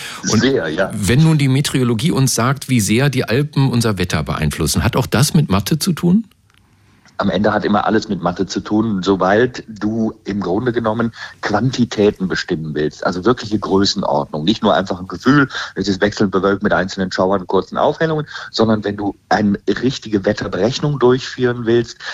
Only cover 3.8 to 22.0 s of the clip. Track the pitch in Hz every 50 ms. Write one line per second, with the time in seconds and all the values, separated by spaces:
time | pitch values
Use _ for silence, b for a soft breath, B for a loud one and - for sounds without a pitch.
3.8 | 117 113 104 92 90 90 - 82 73 - 80 - 78 76 - - 78 73 - 90
4.8 | 80 - - - - - - 104 151 - - 160 143 - 95 98 104 - 170 151
5.8 | - 196 160 - - 175 180 226 233 - _ _ _ _ _ _ _ _ _ _
6.8 | _ _ _ _ _ _ _ - 95 101 - 92 104 107 104 104 92 - 104 101
7.8 | - - 104 107 - - 101 85 87 87 87 - 95 - - 104 92 - 107 107
8.8 | 107 113 104 95 90 95 98 90 92 92 101 110 123 127 123 - - - 110 104
9.8 | 104 107 110 113 110 110 - - - - 101 104 92 85 90 107 127 127 113 120
10.8 | 113 110 110 120 117 117 - B B B B B - - 104 - 120 135 120 -
11.8 | 117 - - - 101 104 - - 92 87 82 - - - 90 80 78 78 73 76
12.8 | 76 78 - - - - 90 90 90 113 127 - - 104 107 104 - - 190 196
13.8 | - - - 101 - - 71 73 71 - - 76 76 85 - - - 101 76 82
14.8 | 95 - 98 87 92 92 92 87 - 127 139 147 135 127 B B B B B 90
15.8 | 95 101 98 92 104 104 - - 110 98 92 95 90 98 101 95 104 98 92 85
16.8 | 92 95 - 98 95 90 - - 95 92 98 98 90 - 98 95 92 - - -
17.8 | - 135 147 - 165 160 156 151 147 - B B B B B - 113 110 113 107
18.8 | 104 101 101 104 104 101 - _ _ - 90 101 107 101 101 - - - 101 -
19.8 | - 131 139 - - 107 107 101 95 104 107 - - 104 98 90 95 120 131 -
20.8 | - 147 147 131 123 123 127 131 - - - - 127 123 120 123 120 110 117 120
21.8 | 117 - - -